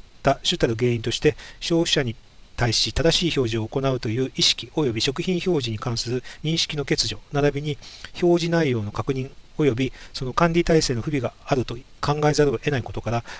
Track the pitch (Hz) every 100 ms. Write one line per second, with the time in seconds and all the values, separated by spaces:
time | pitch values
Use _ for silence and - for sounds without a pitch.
0 | - - 135 135 - 180 139 110 123 117
1 | 113 - 147 - - - - 165 170 156
2 | 127 - - - - - 123 - 113 -
3 | 160 - 165 143 117 113 110 139 135 127
4 | 113 110 131 - - - - - 143 113
5 | - 135 175 175 190 160 120 107 131 120
6 | 117 127 - - 151 160 - 147 139 156
7 | 113 - - 143 147 139 151 143 - -
8 | - - 175 170 165 165 143 120 104 -
9 | - 131 131 - - - 147 127 131 -
10 | - - 127 - 170 165 170 165 - 120
11 | 110 143 117 - - 131 113 123 - -
12 | - 151 151 147 147 156 - 135 - 117
13 | 110 117 -